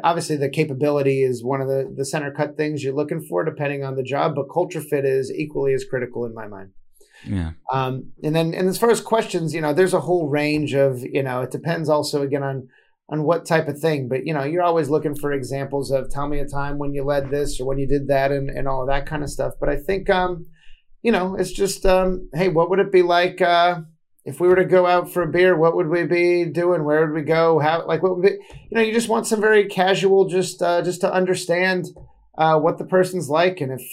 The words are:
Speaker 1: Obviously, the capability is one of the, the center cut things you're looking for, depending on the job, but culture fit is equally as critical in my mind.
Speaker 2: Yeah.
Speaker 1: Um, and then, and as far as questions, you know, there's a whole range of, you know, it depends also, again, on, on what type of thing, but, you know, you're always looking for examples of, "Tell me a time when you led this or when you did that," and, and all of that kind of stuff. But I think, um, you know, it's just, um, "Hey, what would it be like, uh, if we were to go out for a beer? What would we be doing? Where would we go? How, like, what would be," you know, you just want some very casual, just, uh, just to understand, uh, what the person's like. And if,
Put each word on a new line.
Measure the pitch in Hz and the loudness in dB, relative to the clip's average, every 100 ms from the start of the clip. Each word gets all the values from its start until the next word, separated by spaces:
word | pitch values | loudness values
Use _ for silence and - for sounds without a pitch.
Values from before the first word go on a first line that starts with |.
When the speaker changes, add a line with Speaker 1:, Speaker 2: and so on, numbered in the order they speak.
Speaker 1:
Obviously, | 156 165 156 151 | 0 0 -2 -2
the | 139 | -2
capability | 151 156 139 147 147 139 135 | -2 -2 0 0 2 2 2
is | 131 120 | 0 0
one | 117 135 | -4 -4
of | 135 | -2
the, | 135 135 | -2 -4
the | 131 | -6
center | 139 160 143 | -6 -4 -4
cut | 143 151 147 | -4 -4 -4
things | 156 147 | -4 -4
you're | 131 | -4
looking | 135 147 165 | -4 -4 -6
for, | 156 175 | -6 -4
depending | 160 156 143 143 | -4 -4 -4 -4
on | 135 131 | -6 -6
the | |
job, | 127 143 160 143 | -4 -2 -2 -2
but | 139 | -4
culture | 160 180 160 | -2 -4 -6
fit | 147 147 139 | -4 -2 0
is | 135 123 | 0 -2
equally | - 151 143 139 | -6 -8 -4 -2
as | 131 | -2
critical | - 127 123 117 120 | -4 -6 -6 -8 -10
in | |
my | 113 107 | -10 -14
mind. | 98 98 - - _ _ _ - | -16 -18 -20 -20 _ _ _ -8
Speaker 2:
Yeah. | 101 82 - - | -6 -6 -8 -4
Speaker 1:
Um, | 131 131 131 - - | -2 -2 -6 -10 -8
and | 156 160 | -2 0
then, | 165 | 0
and | 165 185 | 0 -2
as | 180 | 2
far | 233 | 2
as | 226 | 2
questions, | 220 220 220 175 160 | 2 -2 0 -2 -4
you | 160 | -2
know, | 151 | 0
there's | 147 185 | 2 2
a | 180 | 2
whole | 147 180 147 | 0 0 0
range | 147 147 151 143 | 0 0 0 0
of, | 139 139 123 | 2 2 0
you | 127 143 | -4 -4
know, | 131 127 | -2 -4
it | 127 | -4
depends | - 165 170 151 | -6 -4 -2 0
also, | 151 147 147 | 0 0 -2
again, | 139 139 | -2 -2
on, | 139 135 127 _ _ _ - | -4 -6 -10 _ _ _ -8
on | 156 | -2
what | 151 170 - | 0 0 0
type | 165 151 | 0 0
of | 139 | -2
thing, | 160 151 123 | -2 -2 -2
but, | 127 156 | -4 -2
you | |
know, | 151 | -4
you're | 139 175 | -2 0
always | 175 170 139 | 2 2 2
looking | 151 156 143 | 0 -2 -4
for | 143 | -4
examples | 139 120 139 139 139 123 | -4 -4 -6 -4 -4 -2
of, | 135 127 | -2 -2
"Tell | 139 147 | -4 -2
me | 143 | -2
a | 139 | -2
time | 139 139 143 | -4 -4 -4
when | 143 | -4
you | 139 | -2
led | 139 143 131 | -2 -2 -2
this | 143 143 - | -2 -2 -4
or | 127 | -2
when | 139 | -2
you | 131 | 2
did | 143 135 | 0 2
that," | 139 139 | 0 2
and, | 143 139 | 0 -4
and | 151 139 | -4 -2
all | 131 | -2
of | 127 | 0
that | 139 139 | -2 -2
kind | 151 | -6
of | 139 | -6
stuff. | - 127 - | -4 -6 -4
But | 147 | -2
I | 143 | -2
think, | - 196 196 | -2 -2 0
um, | 185 180 175 160 - - - _ - | 0 0 -4 -12 -18 -20 -20 _ -6
you | 233 | 0
know, | 202 185 | 0 0
it's | 190 180 | -2 -4
just, | 202 196 - | -2 -2 0
um, | 190 185 185 185 - | 4 4 2 -2 -4
"Hey, | 156 185 | -2 0
what | 160 170 | 2 2
would | 190 | 2
it | 190 | 4
be | 185 | 4
like, | 175 175 180 175 | 6 4 2 2
uh, | 175 170 175 175 160 _ _ _ | 4 6 4 2 -6 _ _ _
if | - 139 | -12 0
we | 180 | 4
were | 185 | 4
to | |
go | 165 180 180 | 6 6 6
out | 180 170 | 4 2
for | 175 | -2
a | 170 | 0
beer? | 175 185 165 | 4 4 6
What | 160 | 4
would | 180 160 | 2 2
we | 175 | 0
be | 160 175 175 175 | 2 2 4 2
doing? | 170 151 175 175 | 0 0 0 2
Where | 147 151 | 2 2
would | 160 | 2
we | 156 | 0
go? | 143 160 165 156 | 0 2 4 4
How, | 151 165 | 2 0
like, | - 160 | 0 0
what | 185 180 | 0 2
would | |
be," | 196 392 - - - | 2 2 -6 -20 -4
you | 226 | 0
know, | |
you | 220 | 2
just | 226 196 | 2 0
want | 226 - | 0 0
some | 220 | 2
very | 214 214 202 | 4 4 4
casual, | - 185 185 190 190 175 | 2 2 4 4 4 4
just, | 180 180 - | 0 -2 -2
uh, | 175 175 | 0 0
just | 170 180 | 0 -2
to | 190 | 0
understand, | 185 185 180 180 175 185 185 180 - - _ _ - | 0 0 0 0 0 0 0 -4 -12 -20 _ _ 0
uh, | 160 156 | 2 4
what | 160 170 | 2 -2
the | |
person's | 180 185 180 185 135 | 0 2 2 -2 -2
like. | 156 180 180 | 0 0 0
And | 131 | -6
if, | 127 - | -8 -10